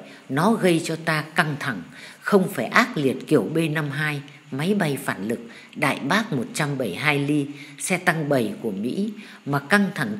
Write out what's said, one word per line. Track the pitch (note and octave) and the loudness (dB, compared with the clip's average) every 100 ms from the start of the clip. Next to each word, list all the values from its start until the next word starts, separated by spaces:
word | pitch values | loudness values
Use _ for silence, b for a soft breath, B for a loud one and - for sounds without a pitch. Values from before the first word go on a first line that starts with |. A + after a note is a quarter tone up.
| B B B | B B B
nó | C3+ G3 | 2 2
gây | A3 F3+ E3 | 4 4 4
cho | E3 D#3+ | 0 -4
ta | D#3+ D3+ D#3 - | 0 -2 0 0
căng | D#3 C#3 | 0 -2
thẳng, | C#3 G2 - B B B | -4 -6 -8 B B B
không | - G3+ E3 | 2 4 4
phải | - G#2+ | -2 2
ác | G3+ B3 - | 4 4 2
liệt | C3+ - - | 0 0 2
kiểu | C#3+ | 4
B | F#2+ D#3+ D#3+ | 4 0 0
năm | D#3 D3 | 0 -2
hai, | C#3 D3+ C#3+ C#3 B B | -2 -2 -4 -8 B B
máy | C3 E3+ | -2 0
bay | G#3 D#3 C3+ | 2 2 0
phản | - G2 G#2 | -4 -4 -4
lực, | A#2 - B B B2 | -4 -8 B B -2
đại | C3+ - | 0 0
bác | C3+ G3 A3+ | 0 0 0
một | C3+ A2 | -2 -2
trăm | - D3 C3+ | -2 -2 -2
bảy | A#2 | -4
mươi | - | -2
hai | D3 C#3+ | 2 2
ly, | C#3 D3 C#3 B B B | 2 2 0 B B B
xe | - F3 | -4 0
tăng | F3 D#3+ C#3+ | 2 2 4
bảy | C3+ G#2+ - | 2 2 -2
của | A2+ | -6
Mỹ, | G2 A#2+ - A3 - B B C#3 | -4 -4 -2 -4 -6 B B -2
mà | C#3 | -2
căng | - G3+ F#3+ - | 4 4 4 0
thẳng | A#2 G#2 | -4 -4